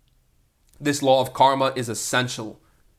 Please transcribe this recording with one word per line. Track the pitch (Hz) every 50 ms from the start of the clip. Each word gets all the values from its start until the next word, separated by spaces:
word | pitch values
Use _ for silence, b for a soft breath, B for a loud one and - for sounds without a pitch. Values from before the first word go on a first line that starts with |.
| _ _ _ _ _ _ _ _ _ _ _ _ _ _ _ -
This | 143 147 143 139 143
law | 135 131 135
of | 127 123 -
karma | - 131 135 135 135 135 131 131
is | 127 123 113
essential | 110 101 - - - 127 127 120 - - 113 107 101 - _ _ _ _ _ _ _